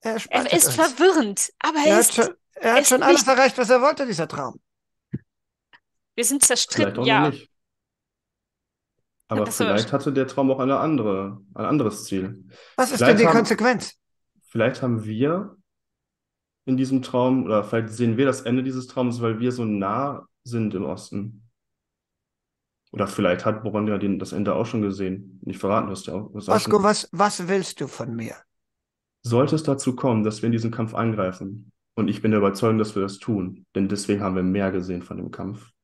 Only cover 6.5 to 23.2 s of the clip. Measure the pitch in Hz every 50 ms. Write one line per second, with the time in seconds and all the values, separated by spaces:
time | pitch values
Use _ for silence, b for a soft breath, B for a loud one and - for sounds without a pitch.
6.5 | 254 233 - - - - 208 202 196 233 240 247 220 214 - - - - - _
7.5 | _ _ _ _ _ _ _ _ _ _ _ _ _ _ _ _ _ _ _ _
8.5 | _ _ _ _ _ _ _ _ _ _ _ _ _ _ _ _ 113 107 104 -
9.5 | - - - 220 196 104 107 - - 139 - 151 139 135 131 131 - - 139 131
10.5 | 131 131 127 131 139 113 113 156 160 135 113 104 98 95 98 98 107 117 - _
11.5 | - - 110 90 131 151 135 107 101 - - - - 98 92 95 117 - - b
12.5 | b b b b b b 254 247 277 220 120 127 233 208 233 - - 233 226 -
13.5 | 233 - 214 247 247 190 - - - _ _ _ _ _ _ _ _ _ _ _
14.5 | _ 113 113 120 131 - - 123 120 110 107 110 110 107 127 147 165 185 214 -
15.5 | - _ _ _ _ _ _ _ _ _ _ _ _ _ _ _ _ _ _ _
16.5 | _ _ _ - 131 127 135 131 135 131 127 - - 123 123 127 131 131 123 -
17.5 | 107 107 104 - - 113 110 107 - - 120 117 113 113 135 139 123 127 - 117
18.5 | 120 131 127 131 131 127 127 127 - 131 127 123 117 117 117 113 110 107 120 123
19.5 | 120 120 117 110 107 101 98 98 104 117 139 143 143 - - _ _ _ _ 127
20.5 | 117 117 110 107 104 92 95 69 87 110 - - - 101 101 117 - - _ _
21.5 | _ _ _ _ _ _ _ _ _ _ _ _ _ _ _ _ _ _ _ _
22.5 | _ _ _ _ _ _ _ _ - - 101 95 - -